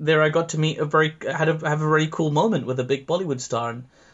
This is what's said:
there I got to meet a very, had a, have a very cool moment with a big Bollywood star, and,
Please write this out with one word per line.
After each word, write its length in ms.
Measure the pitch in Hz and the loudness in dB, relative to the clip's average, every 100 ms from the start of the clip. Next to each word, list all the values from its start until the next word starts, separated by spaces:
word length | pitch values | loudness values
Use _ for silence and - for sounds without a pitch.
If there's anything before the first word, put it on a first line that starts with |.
there 200 | 151 156 | 2 4
I 100 | 156 | 4
got 200 | 165 165 | 2 0
to 80 | 156 | 0
meet 200 | 156 156 | -2 -2
a 60 | |
very, 300 | 147 156 156 156 | 0 2 2 0
had 280 | 113 151 160 | -6 -2 0
a, 200 | 160 160 | 0 -2
have 120 | 151 | -2
a 80 | 156 | 2
very 200 | 156 156 | 2 2
cool 240 | - 156 | 0 0
moment 340 | 147 214 175 110 | 2 2 0 -2
with 140 | 127 | -4
a 40 | |
big 220 | 127 139 - | -2 -4 -2
Bollywood 340 | 175 185 127 | -4 -2 -6
star, 300 | - 117 117 | -4 -4 -4
and, 140 | 117 127 _ - | -8 -14 _ -20